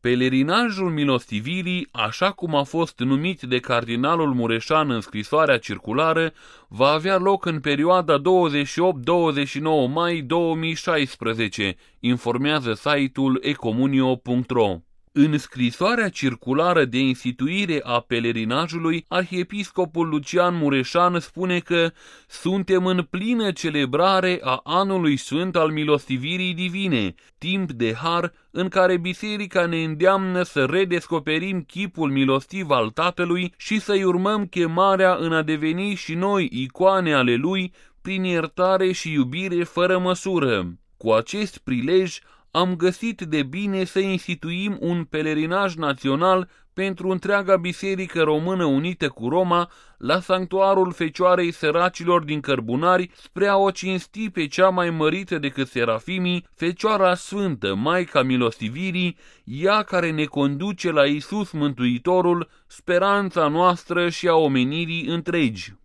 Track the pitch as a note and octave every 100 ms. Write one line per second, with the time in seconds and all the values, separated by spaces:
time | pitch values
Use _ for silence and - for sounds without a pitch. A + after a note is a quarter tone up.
0 | B2 B2 B2+ C3 C#3+ G3+ A#3+ G3 F#3 D#3
1 | C#3+ B2+ - G#2+ A#2+ F3+ F3+ F3+ - -
2 | G#2+ - F#3 F#3+ E3+ D3 C#3 E3 E3 -
3 | B2+ C3+ E3+ F3+ B2+ B2 B2 A#2+ A2+ A#2+
4 | C#3+ E3+ D3+ B2+ A2+ A2+ - D#3 D3 A#2
5 | - G#2 G#2+ D3+ D#3 B2 - G2+ - A#2+
6 | D#3+ D#3+ E3 - - - _ G2+ C3+ D#3
7 | F3 F#3+ F#3+ G3 F3 D#3 D3 C#3+ D#3+ F#3
8 | E3 C#3+ D#3 F#3 E3+ C#3+ C#3+ - F3+ D3+
9 | B2 F3 E3 C#3 C#3 C#3 D#3 D#3 B2+ D3+
10 | F3 E3+ C3 E3+ E3+ D#3+ D#3+ D#3+ - D#3+
11 | C3+ - A2+ A2+ A2 - G2+ - _ _
12 | A#2+ B2 A#2 A#2+ C#3+ D3+ B2 G#2+ C#3+ D3
13 | C3+ - C3+ B2+ - D3 A#2+ A2 C3+ C3+
14 | C3 B2+ B2 B2 B2+ B2 G#2+ E2+ _ _
15 | _ C#3+ D3+ D3 - B2+ A#2+ - F#3+ A#3+
16 | G#3 - C3+ A#2+ B2 C3+ F3 E3+ C3 B2
17 | C3+ B2+ B2+ B2 C3+ F#3+ G3 D3+ B2 A#2+
18 | - A#2+ A#2 A2+ A2 C3 E3+ E3 E3 E3
19 | - F3 F3+ F3+ F3+ G#3 G3 - F3 E3
20 | E3 D3+ C#3 F3 F3+ F3 D3 C#3 B2+ F3
21 | F3 F3 - - F#3 F3 - E3+ E3 -
22 | - - _ - F#3+ G3 F#3 F#3 F#3 F3+
23 | D#3+ F3+ G#3+ A#3+ G#3 F3+ E3 D3+ C3+ C#3+
24 | F#3 F#3+ F#3 F3+ C3 B2+ - E3+ G3 F#3+
25 | D#3+ C#3 - C#3+ F#3 F3 D#3 D#3 D3+ D3
26 | - C3 C#3 F3+ F#3 E3+ F3+ F3+ G3 C3
27 | F#2+ - _ _ E3 F#3+ F3 A#2+ A#2 A2+
28 | D#3+ E3+ F3 _ _ - F#3 F#3+ F#3 F3+
29 | F3 F3+ G#3+ G#3 G3+ F#3 F3 E3 D#3+ D3+
30 | F#3 G3 F#3+ F3+ F3 D3 C3 F3 F#3+ F3
31 | - E3 D3 D#3 F#3+ F#3 C#3+ F3 G3 D#3+
32 | D#3 C3+ C3+ C3+ - F#3+ E3+ C3+ A2 A2
33 | E3+ F3 F3 F3 F3+ _ - G#3+ - G3+
34 | F#3 F3 F#3+ G#3+ G3 F3+ E3+ E3 G3 F#3+
35 | F#3 F#3 E3 D#3+ D#3 D#3 D#3 E3+ G3+ F#3+
36 | - E3 F#3+ G3+ E3 B2 C3 - F#3 F#3+
37 | E3+ D3 B2 A#2+ D#3 F#3+ F3+ _ - _
38 | - F#3+ F#3 E3+ D#3 - F#3 F#3+ F#3 F3
39 | E3 D3+ B2+ D3+ F#3+ F3 E3+ - F3+ F#3
40 | F3+ F3+ G3 F3+ C3+ G#2 F2 F2 _ _
41 | A2+ A2 A2+ G3+ G#3 - - B2+ C3 F#3
42 | F#3 - _ _ _ D#3+ F3+ F3+ F3+ F3+
43 | A#3 A3 E3+ D3+ C3+ E3+ G3+ F#3+ F#3 F#3+
44 | G3 F3+ - E3+ E3 F3 G3+ G3 E3+ F3
45 | D#3+ D#3 D#3 D3+ D#3+ F#3 G3 E3 D3+ C#3
46 | C3+ C#3 F#3 F#3 F3+ _ _ - G3 F#3
47 | F3+ F#3 G3 G3+ F#3+ F#3+ F3+ E3+ F#3+ F#3+
48 | F#3 E3+ D3+ D3+ E3+ F#3+ D#3+ C3+ E3+ F3
49 | D3+ - A#2 E3 F3+ F3 F3 - - _
50 | B2 F3 F3+ F#3 F3+ F#3+ F#3+ F#3+ F#3 E3+
51 | E3 C#3+ F3+ F3+ E3+ D#3+ D#3 D#3+ F3+ -
52 | E3+ F3 D3+ D3+ C#3+ C3 A2+ B2+ F3 F3+
53 | F3+ - - - G3+ G3 G3 F#3+ F#3 F#3
54 | - G3+ A3 F3+ D3+ - F#3+ F3+ F3 E3
55 | D3+ F3+ F#3+ E3+ C#3+ C#3 C3 B2 A#2 A2+
56 | - F#3 F3+ F3 - _ E3+ E3+ A3 G#3+
57 | F#3 F3+ - G3+ G3 B2+ G2 G2 C3+ F3+
58 | E3+ D3 C3 B2+ A#2+ - A2 C3+ F#3+ F3+
59 | F3+ - - _ - C3 F3+ G#3+ G#3 F#3
60 | E3+ D#3 D3+ C#3+ C#3 C#3+ G3 F#3 F3+ D3+
61 | C#3 D3 - G#3 G3 D#3 D3 B2 B2 A#2+
62 | F3 F#3 F3 F3 E3 _ _ - - F3
63 | G3 G3+ F#3+ F3 D3+ D#3+ F3+ F3 - F3
64 | F3 D#3+ F3 D#3+ D3+ C3+ B2+ D#3 E3 E3
65 | E3 E3+ E3+ E3+ C3+ G2+ F2+ G#2